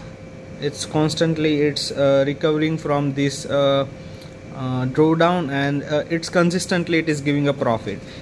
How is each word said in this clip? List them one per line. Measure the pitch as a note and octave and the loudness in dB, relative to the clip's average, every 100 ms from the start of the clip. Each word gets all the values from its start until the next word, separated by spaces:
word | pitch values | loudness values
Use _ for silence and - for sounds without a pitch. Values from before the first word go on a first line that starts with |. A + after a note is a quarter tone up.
| - - - - - - | -14 -16 -16 -16 -16 -8
it's | C#3+ - - | -6 -6 -4
constantly, | D#3 D3+ D#3 E3 D#3+ D#3 D3 | 0 0 2 0 2 2 2
it's, | D3 C#3+ - | 2 0 -4
uh, | C3+ C#3 C#3 C3+ | 0 4 4 2
recovering | C#3+ D#3+ D3+ D#3 D#3 | 0 0 2 0 -2
from | D3 C#3+ C#3+ | 0 0 0
this, | C3+ C#3+ - - | 0 -2 -2 -2
uh, | C#3 C#3 C#3 C3+ - - - - - - C#3 | 2 4 2 0 -8 -16 -16 -16 -16 -14 -8
uh, | B2+ B2+ B2+ | -4 -2 0
drawdown, | C3 D#3 E3 E3+ F3+ C#3 | 4 4 6 4 2 0
and, | C#3 C#3 C#3+ | 0 0 0
uh, | - D3+ D3 | -2 -2 0
it's | E3 E3 | -4 0
consistently, | F3+ F3 F3 - F3+ E3+ E3 | 4 4 2 0 -2 2 0
it | D#3 | 2
is | D3 | 0
giving | C#3+ C#3+ C#3+ | 0 2 2
a | |
profit. | C#3+ B2+ A2+ G#2 G2+ - - | 2 0 0 -2 -8 -10 -16